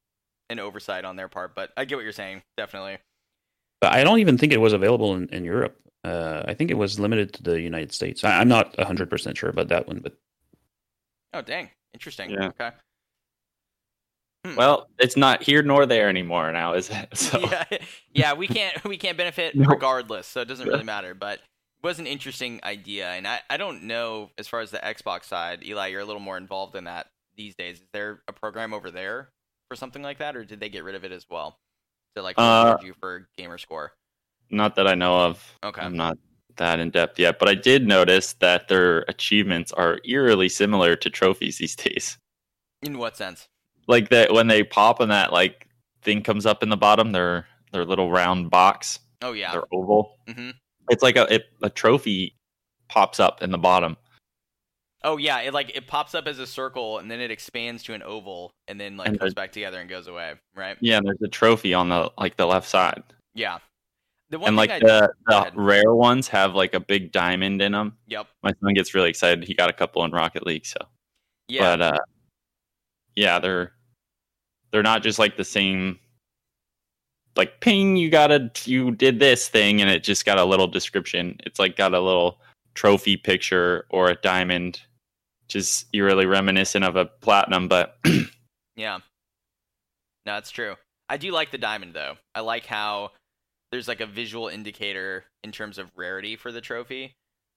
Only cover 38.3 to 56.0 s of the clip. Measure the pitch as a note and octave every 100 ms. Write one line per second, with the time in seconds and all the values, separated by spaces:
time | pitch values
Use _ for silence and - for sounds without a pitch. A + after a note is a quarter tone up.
38.3 | - F2+ F2 - F#2 F2+ E2 - - -
39.3 | G#2+ G2 E2+ E2+ - E2+ E2+ - C3+ B2+
40.3 | G2+ F#2 - G2+ G2+ F2 E2+ E2 - F#2
41.3 | - E2 - E2 - - - - - _
42.3 | _ _ _ _ _ C#3+ C3+ A2+ - F#2+
43.3 | F2 - _ _ _ - A#2+ G2+ A#2+ G#2+
44.3 | A2 A2+ G#2+ G#2 G#2 A2 A#2+ A2 G2+ -
45.3 | F2 F#2 - _ _ _ _ G#2+ G#2 G#2+
46.3 | G#2 G#2+ G#2 G#2+ G2+ G#2 G#2+ A2 F#2 F2
47.3 | F2 - _ _ F#2+ E2+ F#2+ F2 F2+ F2+
48.3 | F2+ E2 F2+ F#2+ - - - _ _ B2
49.3 | A2 F2+ F2 - F#2 F#2 G#2 G#2 _ -
50.3 | A#2+ B2 - _ _ - A#2 C3 B2 -
51.3 | A2+ - _ G#2 - A2+ C3+ A#2 F#2 F2
52.3 | - _ _ _ _ - A2 G2 - F#2
53.3 | - F2+ F2 F2+ F#2 E2 - _ _ _
54.3 | _ _ _ _ _ _ _ D3+ D#3 D3
55.3 | B2+ C3 C#3+ C3+ C3+ C3 D3